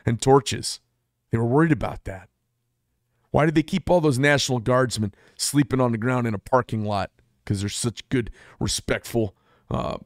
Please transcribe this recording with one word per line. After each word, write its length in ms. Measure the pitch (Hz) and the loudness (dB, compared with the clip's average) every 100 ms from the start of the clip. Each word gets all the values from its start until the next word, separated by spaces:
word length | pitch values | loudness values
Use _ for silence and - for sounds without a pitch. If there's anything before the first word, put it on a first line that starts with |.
| - | -4
and 160 | 117 | -2
torches. 580 | - 135 - - - - _ _ _ _ _ | 6 4 4 -6 -8 -10 _ _ _ _ _
They 60 | 113 | -2
were 80 | |
worried 280 | 117 135 165 | 2 2 2
about 320 | 135 104 - | 2 -2 -8
that. 260 | - 95 - _ _ _ _ _ _ _ _ _ _ | -12 -14 -16 _ _ _ _ _ _ _ _ _ _
Why 140 | 135 | 0
did 100 | 156 | 2
they 80 | 156 | 2
keep 280 | 156 185 - | 0 -2 2
all 100 | 180 | 2
those 180 | 156 123 | 4 2
National 400 | 143 143 - 123 | 4 2 0 -2
Guardsmen 540 | 110 127 127 107 107 - _ _ | 0 2 2 -2 -6 -8 _ _
sleeping 460 | - 139 143 131 | -2 2 2 2
on 100 | 127 | 0
the 60 | 113 | 0
ground 280 | 117 127 120 | -2 -2 -2
in 60 | |
a 60 | 104 | -4
parking 480 | - 131 117 113 104 | 0 0 0 -4 -4
lot? 240 | 101 90 _ _ _ | -4 -6 _ _ _
'Cause 160 | - 101 | -6 -4
they're 80 | 101 | -4
such 400 | - 120 101 - | -4 -4 -6 -4
good, 240 | 131 110 - - - | -2 -2 -10 -20 -8
respectful, 800 | 104 - - 117 - 117 110 - _ _ _ | -4 -4 -4 -6 -2 -2 -2 -6 _ _ _
uh, 280 | - - - | -6 -4 -8